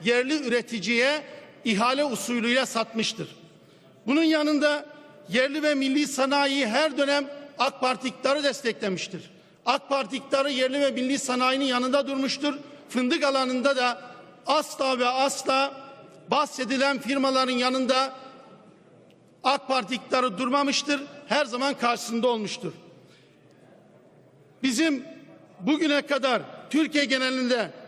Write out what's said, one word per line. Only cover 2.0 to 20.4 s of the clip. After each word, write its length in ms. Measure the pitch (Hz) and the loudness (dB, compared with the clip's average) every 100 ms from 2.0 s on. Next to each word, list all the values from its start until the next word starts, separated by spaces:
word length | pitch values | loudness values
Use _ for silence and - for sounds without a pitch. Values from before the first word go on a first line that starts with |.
usulüyle 640 | 294 220 - 240 226 254 254 | 0 -2 -4 -2 2 0 0
satmıştır. 640 | 226 220 226 214 - 156 - - - - - - - 208 | -2 -4 -2 -4 -4 -12 -14 -20 -20 -20 -20 -20 -10 0
Bunun 160 | 285 | 2
yanında 640 | 320 311 302 302 294 294 285 - - - - | 4 2 2 2 2 0 -6 -18 -20 -20 -2
yerli 340 | 214 269 302 | 0 0 0
ve 120 | 302 | 0
milli 320 | 285 269 269 285 | 2 2 0 0
sanayiyi 600 | 262 262 285 277 277 233 | 0 2 2 2 2 0
her 320 | 247 311 269 | 2 0 0
dönem 320 | 277 285 285 - - - | 2 0 -2 -12 -18 -2
ak 220 | 254 - | -2 0
Parti 280 | 254 254 254 | -2 0 -6
iktidarı 360 | - 277 285 | -2 0 2
desteklemiştir. 760 | 285 247 240 - 208 185 - 165 - - - - - | 0 0 -4 -2 -4 -4 -6 -10 -14 -20 -20 -6 -2
ak 220 | 277 - | -2 0
Parti 280 | 277 220 285 | -2 -2 -8
iktidarı 340 | 269 277 277 | -2 0 2
yerli 300 | 262 254 277 | 2 0 2
ve 100 | 277 | 0
milli 280 | 247 254 277 | 0 -2 -2
sanayinin 460 | - 247 254 262 | -2 0 2 2
yanında 420 | 277 247 254 277 269 | 0 0 2 2 0
durmuştur. 480 | 269 269 - 294 285 - - - | -2 -2 0 -2 -2 -12 -20 -6
Fındık 360 | 240 247 320 | -2 0 2
alanında 520 | 277 269 254 254 254 262 | 2 2 0 2 2 2
da 240 | 247 240 - - - - - | 0 -2 -12 -20 -20 -12 0
asla 520 | 302 302 - 269 254 | 0 0 -2 0 2
ve 80 | 247 | 0
asla 680 | 262 269 - - 269 277 - - - - - - | 2 0 0 0 2 0 -4 -18 -20 -20 -20 0
bahsedilen 680 | 262 294 - 240 262 277 269 | 0 0 -2 -2 2 2 2
firmaların 540 | 214 277 269 262 254 | 0 2 2 2 2
yanında 600 | 247 247 262 254 262 269 - - - - - - - - - - - - _ | 2 0 0 2 2 0 -4 -18 -20 -20 -20 -20 -20 -20 -20 -20 -20 -20 _
ak 240 | 254 277 - | 0 0 0
Parti 260 | 262 190 | -2 0
iktidarı 440 | 254 - 262 247 | -8 0 0 0
durmamıştır. 640 | 185 | -2